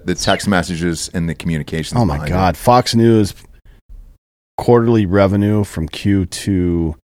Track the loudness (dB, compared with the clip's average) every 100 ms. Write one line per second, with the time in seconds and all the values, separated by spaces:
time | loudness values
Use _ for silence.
0 | -4 -4 -2 -2 0 -2 -2 -4 -4 -4
1 | -6 -6 -6 -6 -4 -4 -4 -6 -4 -2
2 | 0 -2 -4 -2 0 0 2 2 2 2
3 | 4 4 0 -6 -20 -20 -20 -20 -20 -20
4 | -20 _ _ _ _ -4 2 4 4 2
5 | 2 4 4 2 2 0 -2 -6 -8 -4
6 | 0 0 0 -6 -2 0 0 0 -2 -6